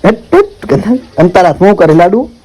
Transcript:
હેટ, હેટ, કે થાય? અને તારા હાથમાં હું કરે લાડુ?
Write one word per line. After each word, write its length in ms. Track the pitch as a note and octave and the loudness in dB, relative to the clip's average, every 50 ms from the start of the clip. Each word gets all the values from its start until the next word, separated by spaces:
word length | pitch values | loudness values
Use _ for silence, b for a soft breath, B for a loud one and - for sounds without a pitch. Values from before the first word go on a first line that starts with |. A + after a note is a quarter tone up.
| - | 0
હેટ, 280 | G3 A3+ A#3 - - - | 0 -2 -2 -6 -2 0
હેટ, 320 | F4+ G#4 G#4 - - - | 0 0 0 -6 -16 -6
કે 100 | - - | -6 -4
થાય? 220 | - G3 G#3 B3 B3+ - - - - | -4 -2 -4 -4 -4 -6 -10 -2 -2
અને 100 | D#3+ F3+ | -2 0
તારા 200 | F3+ F#3+ F3+ E3+ | 2 2 0 0
હાથમાં 220 | D3 - F3+ G3+ | 0 0 0 0
હું 60 | G#3 | 2
કરે 180 | F3 F3+ D#3 D#3 | 2 2 2 2
લાડુ? 360 | D#3+ E3+ F3+ G3 A#3 C#4 - - _ | 2 2 2 0 -2 -4 -6 -12 _